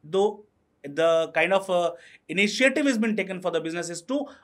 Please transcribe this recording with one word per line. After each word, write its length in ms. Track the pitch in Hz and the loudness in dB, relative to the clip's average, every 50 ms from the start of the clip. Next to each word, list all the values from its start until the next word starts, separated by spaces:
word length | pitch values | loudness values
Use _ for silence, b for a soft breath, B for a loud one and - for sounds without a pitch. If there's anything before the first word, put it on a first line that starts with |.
| - | -10
दो, 420 | 151 175 196 202 214 208 - - _ _ _ _ _ _ _ - | -2 0 2 2 2 0 -6 -14 _ _ _ _ _ _ _ -16
the 460 | 143 143 156 165 165 165 165 160 160 - | -8 -2 0 2 4 4 2 0 0 0
kind 160 | 160 165 175 196 | 0 2 4 2
of, 160 | 190 190 - | 0 0 0
uh, 200 | 180 175 175 165 B B B B B B _ - | 0 0 0 -2 B B B B B B _ -4
initiative 560 | 170 185 208 208 208 - 262 269 262 311 285 | 0 0 0 2 2 2 2 2 4 2 2
has 120 | 277 247 | 2 2
been 180 | 214 233 220 208 | 2 0 0 0
taken 260 | 202 185 185 185 175 | -2 -4 -4 -6 -6
for 100 | 180 175 | -4 -4
the 100 | 165 160 | -2 -2
business 280 | 156 160 165 175 165 170 | -4 -4 -6 -6 -6 -8
is 120 | 170 156 - - | -10 -10 -6 -4
to 80 | 269 294 277 B B B | -4 -4 -4 B B B